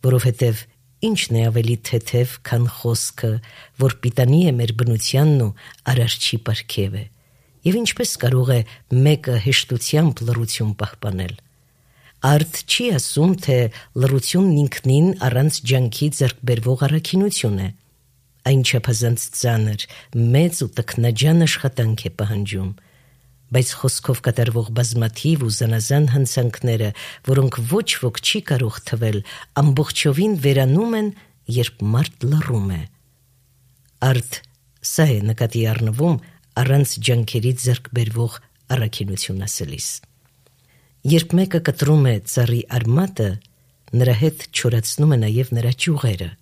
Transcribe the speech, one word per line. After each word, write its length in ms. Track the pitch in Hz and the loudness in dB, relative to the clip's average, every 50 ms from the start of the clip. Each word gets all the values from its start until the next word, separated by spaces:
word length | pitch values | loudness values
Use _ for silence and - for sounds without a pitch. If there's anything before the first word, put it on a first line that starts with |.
| - | 2
Որովհետև 600 | 127 127 123 - 127 113 - 127 120 110 110 - _ _ _ _ _ _ _ | 4 2 4 2 2 0 2 0 0 0 -2 -8 _ _ _ _ _ _ _
ի՞նչն 320 | - 220 220 - - - 117 | -2 -2 0 0 -2 0 0
է 80 | 113 | 2
ավելի 360 | 113 113 110 117 113 117 120 113 | 2 2 2 0 0 0 -2 -2
թեթև, 580 | - - - 117 - - - 120 123 123 - - | -2 -2 -4 -4 -2 0 0 0 0 0 -4 -12
քան 260 | _ - - 117 120 120 | _ -4 0 0 0 0
խոսքը, 600 | - - - 120 117 - - - - - - 113 110 113 110 - - - - - _ | -2 -4 -2 -2 -2 -2 -4 -6 -8 -4 -4 -2 -2 -4 -6 -10 -20 -20 -20 -20 _
որ 240 | - 131 131 120 - | 0 0 0 0 0
պիտանի 440 | - 127 - - 127 123 143 160 | -4 -2 0 2 4 4 6 4
է 120 | 185 170 131 | 4 4 2
մեր 180 | 120 117 113 113 | 2 0 -2 0
բնությանն 680 | 110 120 117 117 110 - - - 131 147 156 147 139 | 0 0 0 0 0 -2 0 2 2 4 4 4 4
ու 100 | 120 104 98 - - - - _ | 2 0 -2 -8 -18 -20 -20 _
արարչի 580 | _ - 123 123 117 117 - - - - - 110 | _ -2 0 0 0 0 -2 -4 -4 -4 -4 -4
պարգև 540 | - - 107 - - _ - - 98 95 101 | -2 -4 -4 -4 -6 _ -6 -4 -4 -4 -4
է։ 120 | 104 107 - _ _ _ _ _ _ _ _ _ _ _ | -8 -10 -12 _ _ _ _ _ _ _ _ _ _ _
Եվ 100 | 170 185 | 0 0
ինչպես 360 | 233 233 - - - 247 - - | 2 0 -2 -2 -2 -4 -4 -4
կարող 360 | - - 123 127 127 127 127 | -2 0 0 2 2 2 2
է 100 | 131 120 110 - - - _ _ 120 | 2 2 0 -2 -8 -20 _ _ 2
մեկը 400 | 127 135 151 151 143 151 131 123 117 | 4 6 4 4 2 0 -2 -2 0
հեշտությամբ 840 | 95 139 135 - - - 127 117 - - - 151 165 156 123 - | 0 2 0 0 0 -2 -4 -4 -2 0 0 2 2 2 0 0
լռություն 500 | 117 117 120 120 117 107 - - 117 107 104 | -2 -2 -2 -2 -2 -4 -4 -4 -2 -4 -2
պահպանել։ 600 | - 107 101 - _ - 107 95 92 92 90 95 - _ _ _ _ _ _ _ _ _ _ _ _ _ - _ _ | -4 -6 -8 -8 _ -8 -6 -4 -4 -6 -8 -10 -14 _ _ _ _ _ _ _ _ _ _ _ _ _ -20 _ _
Արդ 380 | - 135 147 151 156 - - - | 2 4 4 4 2 0 -6 -12
չի 240 | - - - - 240 240 | -6 -4 -2 -2 0 0
ասում, 420 | 202 131 - - - 143 151 185 190 | 0 0 -2 -2 0 2 2 2 2
թե 240 | 190 185 - 127 123 120 110 - - - - | 0 0 0 2 2 2 0 -2 -8 -20 -10
լռությունն 640 | _ 127 127 135 135 135 - - - 175 190 196 160 | _ 0 0 2 2 0 0 0 0 2 4 4 4
ինքնին 520 | 147 147 135 - - - 131 131 143 160 185 185 190 | 4 2 0 -2 -2 0 2 4 4 4 4 2 0
առանց 400 | - 123 117 123 139 156 156 - | -2 0 2 2 2 0 0 -2
ջանքի 480 | - 120 135 131 127 117 - - 147 151 | -2 0 0 2 2 0 -2 -2 -4 -2
ձեռք 280 | 143 - 139 123 - - | 0 0 0 0 0 -2
բերվող 440 | 123 123 120 113 113 123 131 123 143 | -2 -2 -2 0 2 0 0 0 2
առաքինություն 760 | 143 151 160 160 - - 190 196 208 - - - 113 101 95 | 0 0 0 -2 0 0 0 0 0 -2 -2 -2 -2 -2 0
է։ 120 | 95 95 - _ _ _ _ _ _ _ _ _ _ _ _ _ _ | -2 -6 -8 _ _ _ _ _ _ _ _ _ _ _ _ _ _
Այն 160 | 127 139 131 | 2 2 4
չափազանց 640 | 127 - - 123 - - 120 107 120 117 120 - - - | 2 2 0 0 0 0 -2 0 0 0 0 -2 -4 -8
ծանր, 540 | - - - 120 117 113 107 107 107 104 - - - - - _ - 117 117 | -8 -4 -2 0 2 2 0 0 -2 -4 -8 -12 -14 -20 -20 _ -2 0 2
մեծ 300 | 117 123 139 165 175 165 | 4 4 4 4 2 0
ու 140 | - 135 110 | -2 -6 -4
տքնաջան 720 | - - 113 - - - 117 120 113 110 127 156 160 170 165 | -4 -6 -6 -4 -2 0 0 0 2 2 2 4 4 4 4
աշխատանք 560 | 151 - - - 131 - - 117 110 110 110 | 4 2 -2 -4 -4 -2 0 0 0 0 -2
է 120 | - - | -4 -8
պահանջում, 600 | - - 104 101 110 101 101 98 104 95 95 92 101 - _ _ _ _ _ _ _ _ _ _ _ _ _ _ | -6 -4 -4 -2 -2 -4 -4 -4 -4 -6 -6 -6 -8 -10 _ _ _ _ _ _ _ _ _ _ _ _ _ _
բայց 180 | 117 127 127 - | 0 0 0 0
խոսքով 480 | - - - 131 - - - - 127 - | -4 -4 -2 -2 -2 -2 -2 -4 -4 -2
կատարվող 500 | - 123 113 - 117 117 110 117 113 107 | -2 -2 0 0 0 0 0 -2 -4 -2
բազմաթիվ 720 | 113 117 120 113 117 120 113 113 113 - - 151 165 147 131 | -2 -2 -2 0 0 0 -2 -2 -4 -4 -2 0 0 0 0
ու 80 | 113 | -2
զանազան 560 | 107 - 123 113 110 113 110 - 139 143 151 135 | -2 -2 -2 0 0 -2 0 0 2 2 2 2
հանցանքները, 840 | 120 139 139 123 - 135 127 120 110 - - 123 117 110 110 104 98 - - - - - | 2 2 0 0 0 0 0 -2 -2 -2 -2 -2 0 0 -2 -4 -4 -8 -14 -16 -18 -12
որոնք 380 | _ - 135 139 135 131 - - | _ 0 2 2 2 2 0 -2
ոչ 280 | 117 117 160 214 226 - - | -4 0 0 -2 0 -2 -4
ոք 220 | - - 123 113 - | -2 -2 -4 -4 -2
չի 220 | - - - 220 | -4 -2 -2 -2
կարող 380 | - - 151 120 113 107 - - | -2 -2 -2 0 0 -2 -4 -8
թվել, 400 | - - - 110 113 110 104 101 101 - - - - _ | -8 -6 -4 -2 -2 -2 -2 -2 -6 -8 -14 -20 -20 _
ամբողջովին 840 | _ 139 143 147 135 135 151 - - - - 156 135 143 190 214 208 | _ 2 2 4 4 2 0 -2 -2 -2 0 0 2 2 0 0 0
վերանում 600 | 165 131 139 139 135 131 127 139 175 220 233 226 | 0 2 2 2 4 4 4 4 2 2 0 -2
են, 140 | 220 214 208 202 - - _ _ _ _ - | -2 -2 -4 -6 -8 -20 _ _ _ _ -4
երբ 340 | 120 120 117 - - _ 104 | -2 -2 -2 -2 -4 _ -2
մարդ 340 | 104 110 120 156 - - _ | 0 0 0 0 -2 -4 _
լռում 480 | - 123 143 156 151 - 123 110 98 98 | -2 0 0 0 0 0 -2 -2 -2 -2
է։ 120 | 92 82 76 - _ _ _ _ _ _ _ _ _ _ _ _ _ _ _ _ _ _ _ _ _ _ | -4 -6 -8 -10 _ _ _ _ _ _ _ _ _ _ _ _ _ _ _ _ _ _ _ _ _ _
Արդ 380 | - 131 131 123 - - - - - _ _ _ _ _ _ _ - | 0 0 0 0 -2 -6 -12 -14 -16 _ _ _ _ _ _ _ -10
սա 220 | - - - 160 | -6 0 2 2
է 140 | 151 127 104 | 2 2 2
նկատի 400 | 104 110 110 - 117 113 - 117 110 | 2 0 0 0 -2 -2 0 0 0
առնվում 540 | 110 110 113 113 110 107 120 151 175 160 117 - - _ _ _ _ | 0 0 0 -2 -2 0 0 2 2 0 0 -2 -10 _ _ _ _
առանց 460 | _ - 127 127 135 143 143 - - - | _ -2 2 2 4 2 2 0 -2 -4
ջանքերի 560 | 110 - 123 120 117 107 - 120 107 127 127 | 0 0 2 2 0 0 -2 -2 0 0 -2
ձեռք 320 | 123 - 127 120 123 - - | 0 0 0 0 0 -2 -6
բերվող 520 | - 120 117 110 110 117 117 113 - - _ _ _ _ _ _ | -2 -2 -2 -2 -2 -2 -2 -4 -4 -10 _ _ _ _ _ _
առաքինություն 720 | 127 127 110 107 - - 104 98 95 95 - - 92 95 | -2 -2 -2 -2 -4 -6 -6 -6 -6 -8 -6 -6 -6 -6
ասելիս։ 460 | 98 104 - - 87 71 - - - - - - _ _ _ _ _ _ _ _ _ _ _ _ _ _ _ _ _ _ _ _ _ | -6 -6 -6 -8 -8 -10 -10 -10 -10 -10 -10 -12 _ _ _ _ _ _ _ _ _ _ _ _ _ _ _ _ _ _ _ _ _
Երբ 280 | 135 156 165 160 165 - | 2 2 2 2 2 2
մեկը 260 | 175 190 190 - 165 | 0 2 2 0 -2
կտրում 460 | 165 - - - 143 139 156 151 139 | 0 -2 -2 0 2 2 4 4 4
է 100 | 127 113 104 | 4 2 0
ծառի 380 | 98 - - - 120 117 120 120 - - | -4 -4 -2 0 0 2 0 -2 -2 -2
արմատը, 600 | - 127 113 113 120 151 190 190 190 - 110 101 95 104 _ _ _ _ _ _ _ _ _ - | -4 -2 0 2 2 2 2 0 -2 -2 -2 -2 -2 -6 _ _ _ _ _ _ _ _ _ -4
նրա 240 | - 120 127 127 120 | 0 2 2 2 2
հետ 300 | 107 147 160 156 - - | 2 2 0 -2 -4 -16
չորացնում 640 | - - - - 123 117 113 110 - - - 147 156 | -10 -8 -2 -2 0 0 0 -2 -4 -2 2 2 4
է 60 | 147 120 | 4 2
նաև 320 | 110 107 110 120 131 127 | 2 0 0 0 -2 -2
նրա 220 | 123 117 113 120 127 | -2 -2 0 0 -2
ճյուղերը։ 560 | - - 175 160 139 - 120 101 87 90 85 - _ | -2 -2 -2 -2 0 0 -2 -2 -2 -6 -10 -10 _